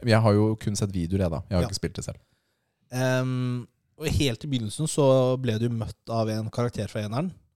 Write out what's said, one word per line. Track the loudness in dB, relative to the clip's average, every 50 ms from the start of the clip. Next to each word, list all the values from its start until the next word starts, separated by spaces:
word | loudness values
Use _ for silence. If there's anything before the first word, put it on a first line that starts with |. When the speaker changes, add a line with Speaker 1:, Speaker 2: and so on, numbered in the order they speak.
| 2
Speaker 1:
Jeg | 4 4 6 6
har | 6 6
jo | 6 4 2 0 -2
kun | -4 -4 -2 -2
sett | -2 -2 -2
videoer, | -2 -2 0 0 0 0 0
jeg, | 0
da. | -4 -4
Jeg | 0 0 0
har | 2
Speaker 2:
Ja. | 0
Speaker 1:
ikke | -2 -4
spilt | -6 -6 -6 -8
det | -10 -10
selv. | -12 -14 -18 _ _ _ _ _ _ _ _ _ _ _ _ _
Speaker 2:
Ehm, | -4 -2 0 0 0 0 0 0 -2 -2 -2 -2 -2 -4 -6 -10 _ _ _ _ _ -8
og | -4 -2 0
helt | 2 2 0 0 -4 -4
i | -4
begynnelsen | -2 -2 -2 -4 -4 -4 -4
så | -2 2 4 4 6 6 6 4 2 2 0 0
ble | -2 0 0
du | 0 -2 -2
møtt | -2 -6 -8 -10 -12 _ -4 -2
av | -2 0 0
en | -2 -4 -6 -4 -4
karakter | -4 -4 -2 -2 -4 -6 -6
fra | -6 -6 -6
eneren. | -4 -4 -4 -4 -6 -8 -12 _ _ _